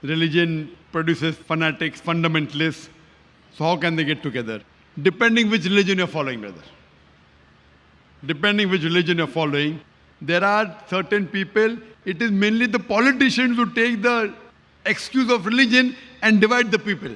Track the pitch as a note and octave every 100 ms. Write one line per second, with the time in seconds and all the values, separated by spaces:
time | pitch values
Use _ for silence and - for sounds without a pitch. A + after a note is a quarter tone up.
0 | C#3 D#3+ E3 D#3 E3+ D#3+ D3+ - _ E3
1 | D#3+ E3 E3 D3+ - D#3+ D#3+ C3 D#3+ -
2 | - E3 E3 D#3+ D3+ D3 D#3+ D3 - -
3 | _ _ _ _ _ - D#3 E3+ E3+ D#3+
4 | D3 D#3 D3 B2+ A2+ A2 - _ _ -
5 | D3 F#3 A#3 A3+ A3 A3 E3+ G3+ F#3+ F#3+
6 | F3+ D#3 C#3 A#2+ G#2 F2 - - _ _
7 | _ _ _ _ _ _ _ _ _ _
8 | _ _ C#3 D3+ G3 G#3 G3+ F3+ D#3+ F3
9 | E3 E3+ D#3 E3 D#3 C#3+ D3 D#3+ - _
10 | _ _ C#3+ E3+ G3 G#3 G#3+ E3 - F#3
11 | F#3 G#3 F#3 G3 G3 G#3+ A3 A#3 - -
12 | - E3+ A#3 G3 G#3 A3 A#3+ A3+ F3+ G#3
13 | B3+ C4 C4+ A#3 B3+ A#3+ A#3+ A#3+ A#3 A#3
14 | A#3 A#3+ G#3+ - - _ _ _ F#3+ G#3
15 | - C4 A#3+ A#3+ F#3 A#3+ C4 B3 B3+ B3
16 | - - A3 G#3+ G#3+ B3 A#3 G#3 - F#3
17 | F3+